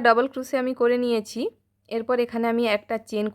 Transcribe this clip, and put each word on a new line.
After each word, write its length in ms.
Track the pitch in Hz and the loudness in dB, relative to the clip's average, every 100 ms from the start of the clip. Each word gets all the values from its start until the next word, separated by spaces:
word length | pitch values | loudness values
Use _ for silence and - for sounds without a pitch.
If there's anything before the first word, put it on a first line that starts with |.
| 240 | 6
ডাবল 180 | 226 269 | 4 2
ক্রোশে 240 | 254 254 269 | -4 -4 -2
আমি 100 | 254 254 | -2 0
করে 160 | 240 247 | 2 2
নিয়েছি। 380 | 247 226 208 226 392 - _ _ - | 0 -2 -2 -6 -6 -8 _ _ -8
এরপর 260 | 226 226 247 240 | -6 -2 0 0
এখানে 200 | 233 233 | -2 0
আমি 100 | 233 233 208 | 0 0 0
একটা 180 | - 220 - | -2 -8 -4
চেন 180 | 214 214 | -4 -2